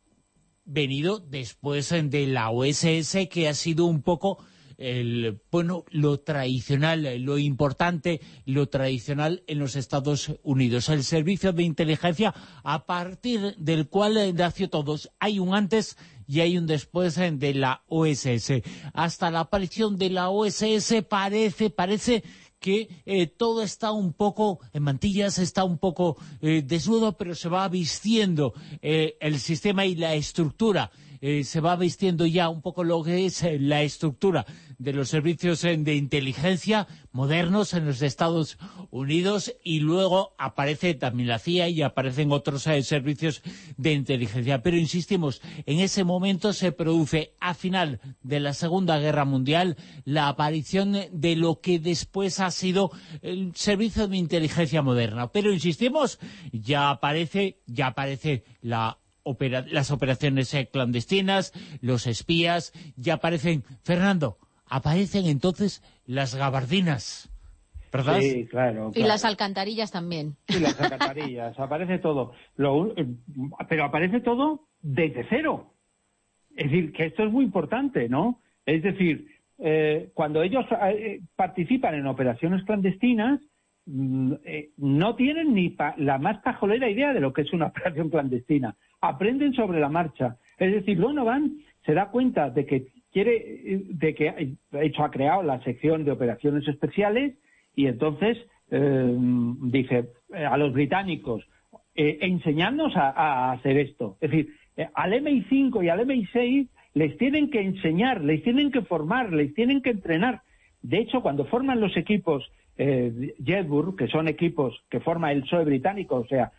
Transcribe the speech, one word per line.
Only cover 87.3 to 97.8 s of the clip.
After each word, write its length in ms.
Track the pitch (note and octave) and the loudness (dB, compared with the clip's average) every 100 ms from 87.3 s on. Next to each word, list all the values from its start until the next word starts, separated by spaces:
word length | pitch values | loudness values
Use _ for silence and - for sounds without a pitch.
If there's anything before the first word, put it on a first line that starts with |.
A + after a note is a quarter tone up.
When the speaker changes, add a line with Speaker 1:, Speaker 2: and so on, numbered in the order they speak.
Speaker 2:
que 100 | C#3+ | 0
es 100 | C#3+ | -2
una 140 | F3 D3+ | -2 -2
<laughs> 60 | - | -2
operación 320 | F3+ D3+ D#3+ | -6 -2 -2
clandestina. 640 | D#3+ C3+ B2 - D3 B2 - _ - | 0 0 -4 0 0 0 -8 _ -4
Aprenden 500 | F3 C#3 G3+ C4+ D4 | -4 0 0 2 0
sobre 280 | B3+ G3+ E3 | 2 0 2
la 100 | C#3+ | 2
marcha. 480 | E3 D#3+ - B2 A#2+ _ - | 0 -2 -2 -4 -4 _ -2
Es 160 | F#3+ | 0
decir, 260 | G#3 F#3+ E3+ | 2 2 2
Donovan 600 | A#3 D4 A3+ C4+ D4+ - - _ | 2 2 0 2 0 -4 -18 _
se 80 | - | 0
da 180 | D#3+ G3+ | 2 2
cuenta 400 | A#3+ B3+ F3+ C#3 | 2 2 2 0
de 140 | C3+ | 0
que 220 | - C3+ - _ _ | 0 -2 -2 _ _
quiere, 240 | F#3+ A3+ A3+ | 0 2 2
eh, 460 | - - G#3 G3 G3 | -2 -12 -4 -4 -4
de 260 | E3+ D#3 | -2 -2
que, 140 | C3+ D3+ | 2 -2
eh, 260 | - C#3 D3+ _ | 0 -8 -8 _
de 160 | C#3+ D3+ | -2 -2
hecho, 160 | D3 | 0
ha 80 | D3 | -2
creado 320 | C3+ C#3 F#3+ | 2 2 2
la 200 | D#3 B2+ | 0 -2
sección 400 | C3 A#2+ D3+ E3 | -4 -2 0 2
de 80 | C#3+ | 0
operaciones 540 | B2 A#2+ G#2+ D3 D3 D3+ | 0 -2 0 0 0 -2
especiales 640 | C#3+ D3+ - G#3 A#3 C#4+ - _ _ _ | -4 -2 0 2 2 -2 -6 _ _ _
y 120 | - | 0